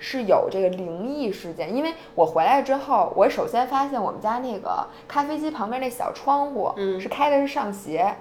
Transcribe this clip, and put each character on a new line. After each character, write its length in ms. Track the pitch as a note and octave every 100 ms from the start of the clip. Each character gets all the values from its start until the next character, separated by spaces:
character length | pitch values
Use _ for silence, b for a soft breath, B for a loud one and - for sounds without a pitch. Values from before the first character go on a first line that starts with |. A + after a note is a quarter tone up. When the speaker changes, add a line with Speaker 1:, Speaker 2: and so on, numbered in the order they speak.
Speaker 1:
是 220 | - C4
有 240 | G#3 D#3+ -
这 120 | F#3+
个 80 | F#3
灵 400 | F#3 F3+ E3+ A#3
异 240 | D4 B3
事 200 | F#3+ F3
件， 220 | E3 D#3+
因 80 | A#3+
为 100 | D#4+ D#4+ B
我 100 | -
回 200 | D#3+ D#3+
来 180 | F3 C#4
之 140 | C4+ C4+
后， 360 | C#4 A#3+ E3+ -
我 120 | G3
首 200 | - -
先 180 | A3+ B3+
发 220 | C#4 C#4
现 120 | B3+
我 120 | F#3
们 80 | -
家 180 | G#3+ A#3+
那 180 | C4 G#3
个 300 | - - - b b
咖 160 | C#4+
啡 120 | C#4+ D4+
机 140 | D#4
旁 180 | D4 G#3
边 120 | B3+
那 100 | C4
小 220 | - -
窗 340 | - - C#4+ C#4+
户 260 | B3+ F#3 G3+
Speaker 2:
嗯。 240 | G3 F#3
Speaker 1:
是 80 | G3
开 200 | - D4
的 120 | C#4
是 80 | C#4
上 240 | D4 G#3
斜， 420 | G3 - D#3+ F#3+ -